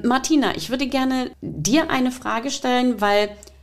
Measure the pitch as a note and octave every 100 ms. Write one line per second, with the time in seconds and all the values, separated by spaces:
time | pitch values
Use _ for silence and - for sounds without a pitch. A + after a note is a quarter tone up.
0 | A#3+ B3+ B3+ D4+ G#3 - - B3+ C4+ C4+
1 | C4 C4 B3+ - - D3+ D#3 D4+ D#4+ C4
2 | B3+ B3 G#3+ A3 C4+ - B3 B3 B3+ G#3+
3 | G3+ G#3 G#3 - - -